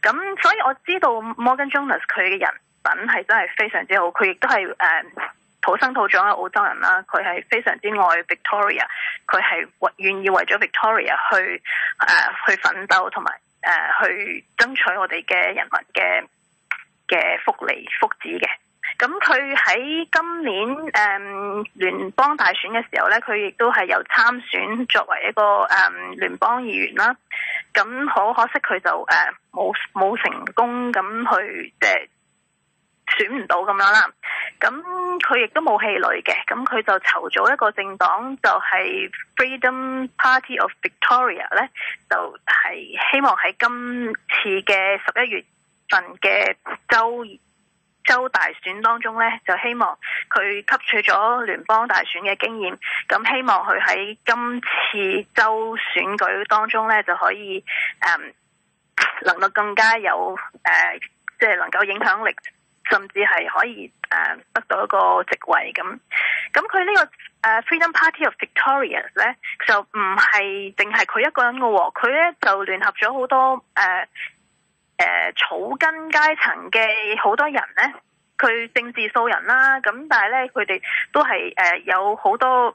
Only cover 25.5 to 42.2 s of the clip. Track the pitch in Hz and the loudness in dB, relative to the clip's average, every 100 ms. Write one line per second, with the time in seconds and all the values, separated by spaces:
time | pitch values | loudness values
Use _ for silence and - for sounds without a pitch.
25.5 | 202 190 190 185 180 180 185 185 185 220 | 4 4 4 2 0 -12 -6 -6 0 0
26.5 | 240 247 190 190 - 220 254 _ - - | 0 -2 -2 -2 0 0 0 _ -10 -8
27.5 | - - - 202 247 285 - 202 240 233 | -8 -2 0 0 -2 0 2 2 2 2
28.5 | 196 - 185 180 170 - 165 156 - _ | 0 -2 -2 0 -2 2 2 2 -4 _
29.5 | 180 196 202 - 196 190 233 202 - - | -4 -2 -2 -6 0 0 2 -2 -4 -4
30.5 | - 240 247 247 233 190 220 240 202 208 | 0 0 0 -2 -2 -2 -4 0 0 0
31.5 | 185 - _ 107 92 69 _ _ _ _ | -8 -12 _ 0 0 -2 _ _ _ _
32.5 | _ _ _ _ _ - - 202 262 202 | _ _ _ _ _ -6 -2 -2 -4 -2
33.5 | 175 196 196 196 214 175 - - - - | -2 -2 2 4 6 4 -2 -10 -8 -8
34.5 | - - 262 349 370 359 359 - 254 220 | -2 -2 -2 -8 -6 -4 -4 0 0 0
35.5 | 302 320 214 220 190 - - - - - | 0 2 2 0 0 0 -2 -2 -2 -2
36.5 | 233 254 240 - 190 - - - 190 202 | -4 -2 -2 0 0 0 -2 -2 0 2
37.5 | 269 220 214 196 196 180 185 247 269 214 | 2 0 -2 -8 0 0 2 -4 -2 0
38.5 | 190 - 185 185 185 190 - - - 262 | 2 0 0 0 -4 -6 -10 -12 -2 -2
39.5 | 262 254 262 262 262 262 - 262 254 254 | 0 -2 -2 -6 -6 -8 0 2 2 0
40.5 | 254 196 - - _ - 254 254 175 - | -2 -2 -2 -8 _ 2 4 2 -2 -2
41.5 | 196 262 - - - _ 185 | -2 -2 -6 -10 -10 _ -4